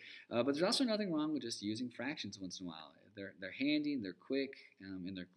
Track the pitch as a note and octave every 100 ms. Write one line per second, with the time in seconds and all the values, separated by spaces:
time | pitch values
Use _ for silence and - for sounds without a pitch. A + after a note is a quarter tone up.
0 | - - - A#2 B2 C#3+ F3+ A#3+ B3+ G#3
1 | G#3 D#3 D3+ D3 A#2 - G2+ A2 B2 -
2 | B2 D#3 G#2 G2 F#2 - F2+ D#2+ D2 D2+
3 | G2+ G2+ G2 E2+ F#2+ - C#3 D3+ D3 C#3+
4 | G2 F2+ - C3+ C3+ - - - G2 F#2+
5 | F2+ F#2+ F2+